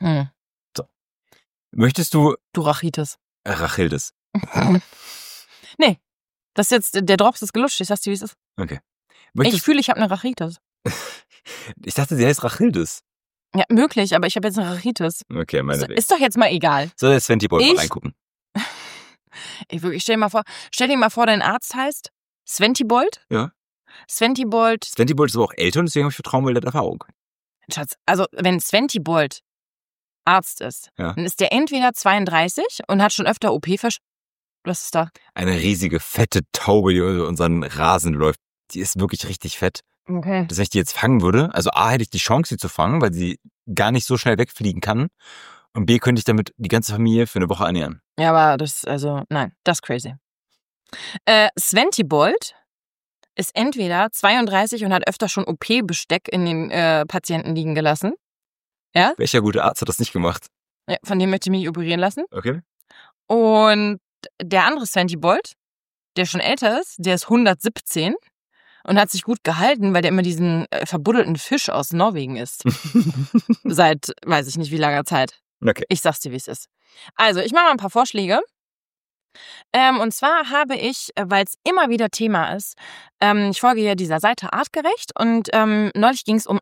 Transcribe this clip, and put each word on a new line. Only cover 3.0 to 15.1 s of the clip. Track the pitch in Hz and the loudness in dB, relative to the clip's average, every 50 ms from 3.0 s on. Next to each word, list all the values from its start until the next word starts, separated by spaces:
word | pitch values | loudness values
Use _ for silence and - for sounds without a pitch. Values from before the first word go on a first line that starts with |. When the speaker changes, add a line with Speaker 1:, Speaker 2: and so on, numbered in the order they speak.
| 151 - - _ _ _ _ _ - | -6 -6 -8 _ _ _ _ _ -8
Speaker 2:
Äh, | - | -8
Rachildes. | 98 80 85 80 - - 90 80 71 71 - - - _ _ _ - | -6 -4 -4 -4 -2 0 0 0 0 -4 -6 -8 -14 _ _ _ -6
Speaker 1:
<laughs> | 208 - - - - 190 214 185 180 - - - - - - - - - - - - - _ _ - - - - - | -6 -6 -4 -2 0 2 4 4 2 2 -2 -16 -20 -20 -20 -20 -20 -20 -20 -20 -20 -20 _ _ -20 -20 -10 -2 2
Nee. | 311 262 190 - _ _ _ _ _ _ _ _ _ _ - | 2 2 2 0 _ _ _ _ _ _ _ _ _ _ -2
Das | - 208 - | -2 0 2
ist | 247 233 - - - | 2 2 2 0 -2
jetzt, | 196 190 175 | -2 2 4
der | 196 185 | 4 6
Drops | 202 233 247 - | 6 4 4 0
ist | 220 202 | -4 -4
gelutscht. | - 220 247 285 - - | -2 0 0 0 -2 -2
Ich | 190 175 | -4 -4
sag's | 202 190 | -4 -4
dir, | - 202 | -2 -4
wie | 202 | -4
es | 190 | -6
ist. | 208 208 - _ _ _ _ - | -6 -12 -16 _ _ _ _ -8
Speaker 2:
Okay. | 95 - - - _ _ _ _ _ _ | -8 -8 -8 -12 _ _ _ _ _ _
Speaker 1:
Ich | _ _ _ _ - | _ _ _ _ 0
Speaker 2:
Möchtest | - 139 233 226 175 - | 2 2 2 2 2 2
Speaker 1:
fühle, | - 302 285 | 2 2 2
ich | - - | 2 0
hab | 233 | 0
eine | - 220 190 | 0 0 -2
Rachitis. | 190 190 - 247 254 - 165 160 170 - _ _ _ _ - | -2 -2 -4 -4 -4 -4 -6 -8 -8 -12 _ _ _ _ -8
Speaker 2:
<laughs> | - - - - - - - - _ _ _ - - - - - - 104 - - | -8 -8 -8 -10 -14 -16 -18 -20 _ _ _ -20 -20 -18 -18 -16 -18 -18 -16 -12
Ich | - - | -8 -4
dachte, | - 139 - 165 | -4 -2 0 2
sie | 131 117 | 2 4
heißt | 135 147 - | 4 2 2
Rachildes. | - 117 - - 220 240 156 90 82 - - - _ _ _ _ _ _ _ _ _ _ - | -2 -4 -2 2 2 2 2 2 -2 -4 -6 -12 _ _ _ _ _ _ _ _ _ _ -2
Speaker 1:
Ja, | 190 - - | 0 2 4
möglich, | 233 220 262 311 - 226 196 190 - | 4 4 4 4 2 0 0 2 2
aber | - 175 | 2 2
ich | - - | 0 0
hab | 214 185 | -2 -2
jetzt | 214 185 220 | -2 -2 -2
eine | 190 175 180 | -4 -4 -4
Rachitis. | 180 - 240 226 - 175 165 | -4 -4 -4 -4 -2 -2 -4